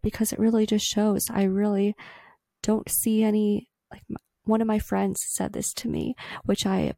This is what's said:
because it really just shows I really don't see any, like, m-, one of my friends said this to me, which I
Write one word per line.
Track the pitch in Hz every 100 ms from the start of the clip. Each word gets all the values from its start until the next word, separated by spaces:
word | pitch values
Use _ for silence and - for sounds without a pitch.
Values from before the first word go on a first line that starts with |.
because | 214 - 220
it | -
really | 226 226 214
just | 214 -
shows | 208 214 196 -
I | 214
really | 196 190 208 196 202 208 - - - _ _ _
don't | - 220 -
see | - 226 214
any, | 214 214 208 208 240 _ _
like, | - -
m-, | - _ _ -
one | 220
of | 220
my | 214
friends | - 196 196 - -
said | - 190
this | - -
to | - -
me, | - - 254 - - -
which | 202 196
I | 190 -